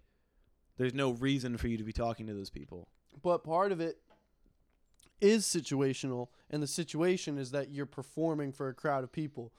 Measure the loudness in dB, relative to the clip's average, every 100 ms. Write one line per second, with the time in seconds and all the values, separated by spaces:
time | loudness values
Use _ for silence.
0 | _ _ _ _ _ _ _ -2 0 2
1 | 0 2 2 2 0 -2 -2 -2 -2 0
2 | 0 0 -6 -6 -8 -10 -12 -14 -16 _
3 | _ -2 2 2 2 2 2 2 -2 -4
4 | _ _ _ _ _ _ _ _ _ _
5 | -16 4 6 6 4 -2 0 0 2 0
6 | -4 -4 -6 _ -8 -4 -4 -4 -4 0
7 | 2 2 0 -6 -4 -4 -4 -6 -8 -8
8 | -8 -2 0 0 -4 -4 -6 -4 0 0
9 | -2 -6 -6 -8 -14